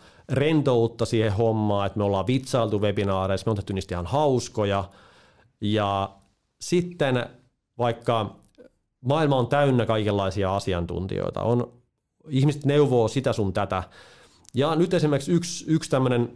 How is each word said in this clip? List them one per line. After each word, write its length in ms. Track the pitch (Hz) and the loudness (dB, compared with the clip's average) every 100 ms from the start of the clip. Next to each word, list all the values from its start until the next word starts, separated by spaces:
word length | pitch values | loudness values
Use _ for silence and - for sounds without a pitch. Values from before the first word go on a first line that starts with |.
| - - - | -14 -20 -6
rentoutta 760 | - 147 156 135 120 117 - 110 | -2 2 2 2 2 2 0 -2
siihen 280 | 117 110 | 0 0
hommaan, 540 | 101 113 110 107 101 98 | 2 0 2 0 0 -2
että 100 | 104 | -2
me 60 | |
ollaan 240 | 101 98 92 | 0 0 0
vitsailtu 540 | 131 131 131 113 101 | -2 0 -2 0 0
webinaareissa, 640 | 104 101 98 95 95 95 - | 0 0 -2 0 -2 -2 -2
me 40 | |
on 60 | 101 | -4
tehty 180 | 95 | -4
niistä 220 | 98 - 87 | -6 -6 -6
ihan 100 | 87 | -4
hauskoja, 800 | 135 151 123 - 110 101 98 92 - - - _ _ _ _ | 0 2 2 -2 -2 -2 -2 -4 -12 -20 -20 _ _ _ _
ja 480 | 104 107 101 98 98 - _ _ _ _ | -2 0 0 0 -2 -8 _ _ _ _
sitten 640 | - 175 175 175 143 123 117 - _ _ _ - | -2 -2 -2 -2 0 0 -2 -10 _ _ _ -4
vaikka 580 | 120 117 - 113 104 - _ _ - _ _ _ | -4 -2 -2 -2 -4 -8 _ _ -20 _ _ _
maailma 340 | 123 151 151 131 | -2 0 2 2
on 120 | 117 | 2
täynnä 380 | 143 143 127 110 | 2 4 2 2
kaikenlaisia 720 | 110 104 101 95 95 95 98 | 0 0 0 -2 -2 -2 -2
asiantuntijoita, 840 | 98 87 85 87 92 95 50 - | -2 -2 -4 -6 -6 -4 -4 -4
on, 320 | 104 120 120 - _ _ _ _ - | -2 0 -2 -10 _ _ _ _ -4
ihmiset 380 | 135 143 143 131 | 2 2 2 2
neuvoo 420 | 147 139 123 110 | 4 4 4 2
sitä 260 | 139 123 | 0 -2
sun 200 | 117 98 | 0 -2
tätä, 300 | 92 98 95 - - - - - _ - | -2 -2 -4 -6 -14 -20 -20 -20 _ -6
ja 220 | 120 135 156 | -2 0 2
nyt 180 | 180 | 2
esimerkiksi 380 | 180 151 139 143 | 2 2 0 2
yksi, 340 | 175 175 - - | 0 0 -6 -2
yksi 220 | 156 - | -2 0
tämmönen 420 | 139 127 120 120 | 2 2 2 0